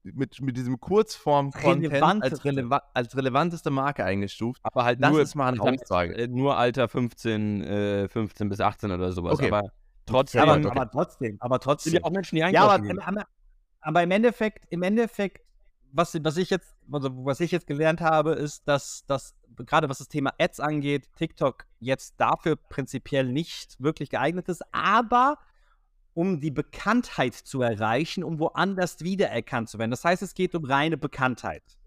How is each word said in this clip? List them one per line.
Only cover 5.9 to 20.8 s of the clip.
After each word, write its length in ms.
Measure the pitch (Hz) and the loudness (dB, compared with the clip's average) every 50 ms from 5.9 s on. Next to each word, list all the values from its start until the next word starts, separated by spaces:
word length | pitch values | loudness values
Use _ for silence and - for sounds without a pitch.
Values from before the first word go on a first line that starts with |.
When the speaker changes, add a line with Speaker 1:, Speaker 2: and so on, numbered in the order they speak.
| 95 90 87 85 90 | 0 0 0 0 -2
Speaker 3:
äh, 120 | 110 120 123 | -4 -6 -4
nur 280 | 123 127 135 139 131 | -2 0 0 2 2
Alter 320 | 90 123 123 120 135 120 - | 4 2 2 2 2 0 0
fünfzehn, 760 | - 139 123 113 - - - 117 110 107 107 104 104 101 | 0 -2 -2 -2 -4 -4 -2 0 0 0 0 0 -2 -2
äh, 460 | - 80 101 104 104 101 101 101 98 95 | -2 -2 -2 0 0 0 0 0 -2 -2
fünfzehn 400 | - 117 110 98 - - 107 101 | -2 -4 -4 -4 -4 -4 -4 -4
bis 120 | 98 98 | -2 0
achtzehn 300 | 95 104 107 - - 104 | 0 0 0 -2 -4 -4
oder 220 | 92 87 92 92 | -2 -2 -2 -2
sowas. 220 | 90 92 87 87 - | -2 -2 0 0 0
Speaker 1:
Okay. 140 | 143 135 98 | 2 2 2
Speaker 3:
Aber 240 | 101 104 101 101 - - _ _ _ - - | 2 0 -2 -4 -10 -18 _ _ _ -20 -8
trotzdem 340 | - 117 127 135 - - 120 | 0 2 2 2 4 4 4
Speaker 2:
Ja, 60 | 151 | 6
aber, 100 | 156 147 | 6 6
Speaker 1:
Okay. 140 | 151 151 - | 6 4 0
Speaker 2:
aber 200 | - 135 131 110 | 0 -2 -2 -2
trotzdem, 460 | - 139 185 - - _ 131 110 101 - | -2 -2 -2 -4 -4 _ -6 -6 -6 -6
aber 160 | 120 120 131 | -2 -2 -2
Speaker 3:
sind 60 | 123 - | 0 2
Speaker 2:
trotzdem. 300 | 131 147 - - 160 165 | 0 0 0 0 0 0
Speaker 3:
ja 60 | 175 | 0
auch 80 | 180 160 | 0 0
Menschen, 260 | 170 196 180 - - | -2 -4 -4 -2 -2
die 40 | 156 | 0
Speaker 2:
Ja, 220 | 156 180 185 165 | 2 4 6 6
aber 100 | 202 208 196 | 6 6 6
Speaker 3:
einkaufen 140 | 185 104 104 | 4 2 -2
gehen. 120 | 95 95 | -6 -6
Speaker 2:
aber, 260 | - - 101 104 - - _ _ _ - _ _ _ _ _ _ | -6 -6 -6 -6 -8 -12 _ _ _ -20 _ _ _ _ _ _
aber 220 | - 151 156 175 | -6 0 2 2
im 80 | 175 175 | 4 4
Endeffekt, 540 | 185 208 226 240 - - 220 214 - - - _ | 2 4 4 2 2 2 -2 -4 -4 -8 -12 _
im 120 | 170 170 | -6 -2
Endeffekt, 640 | 180 185 208 233 233 220 - - 202 185 - - _ _ _ _ _ _ _ _ _ _ | 0 0 2 2 0 0 -2 -4 -4 -4 -4 -10 _ _ _ _ _ _ _ _ _ _
was, 260 | 135 156 170 - - 165 143 | 0 0 0 0 -2 -2 -2
was 120 | 156 143 | 0 0
ich 140 | 175 185 - | 0 0 0
jetzt, 240 | - 170 - - - _ _ - | -2 -2 -2 -10 -20 _ _ -8
also 200 | 135 147 131 135 127 127 127 | -6 -4 -4 -4 -6 -4 -4
was 160 | 143 135 - | -4 -2 -2
ich 120 | 175 160 | -2 -2
jetzt 140 | 180 165 - | -2 -4 -4
gelernt 340 | - 143 143 156 160 165 165 | -4 -4 0 2 2 2 2
habe, 320 | 170 160 160 156 151 160 | 2 2 4 4 2 2
ist, 340 | 156 - 147 147 - - _ | 0 -2 -2 -6 -8 -8 _
dass, 380 | - 143 135 - - - - - | 0 0 0 0 -6 -14 -14 -6
dass 280 | - 139 127 - - _ _ _ _ 120 | -4 -4 -4 -4 -10 _ _ _ _ -18
gerade 320 | - 123 - 147 160 156 135 | -18 -6 0 2 2 2 0
was 100 | 131 - | -4 -8
das 100 | - - | -10 -8
Thema 240 | - 151 139 131 - - | -4 -2 -2 -2 0 0
Ads 220 | 160 180 - - | -2 -2 0 -4
angeht, 480 | 143 151 151 147 | -4 -2 -2 -2